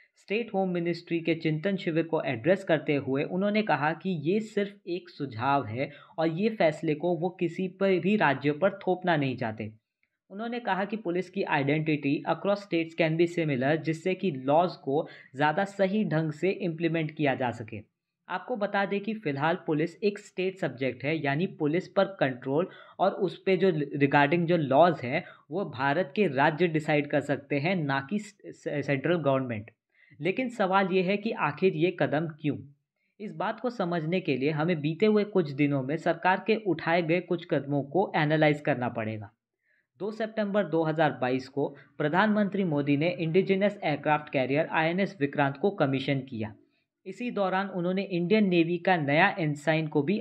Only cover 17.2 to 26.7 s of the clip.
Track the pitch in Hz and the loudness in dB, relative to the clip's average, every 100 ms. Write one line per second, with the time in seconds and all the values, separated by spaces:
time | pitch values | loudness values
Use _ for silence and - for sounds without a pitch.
17.2 | 143 123 123 110 110 104 - _ _ _ | 0 0 -2 -4 -10 -12 -16 _ _ _
18.2 | - 180 - 240 202 202 196 202 202 220 | -10 -8 -6 -4 -2 -2 -2 -2 -4 -6
19.2 | 151 139 156 180 - 147 170 - 208 208 | -4 0 0 0 -2 0 -2 -2 -4 -4
20.2 | - - 185 185 160 120 131 117 139 160 | -10 -4 -4 -2 -6 -2 -4 -2 -4 -2
21.2 | 139 143 190 - 151 165 180 - 190 - | 0 0 -2 -2 0 0 0 0 0 0
22.2 | 139 123 131 143 190 - - - 190 190 | -2 -2 -2 -2 -2 -8 -20 0 0 2
23.2 | 180 - - 185 190 156 143 147 139 147 | -4 -2 0 4 4 2 -2 2 4 6
24.2 | 143 175 165 175 135 135 175 156 123 156 | 4 2 2 2 4 6 6 4 -4 -4
25.2 | - - _ 165 180 117 139 147 185 - | -6 -20 _ -8 -8 -2 0 0 0 0
26.2 | 185 131 151 151 180 | 2 4 2 4 0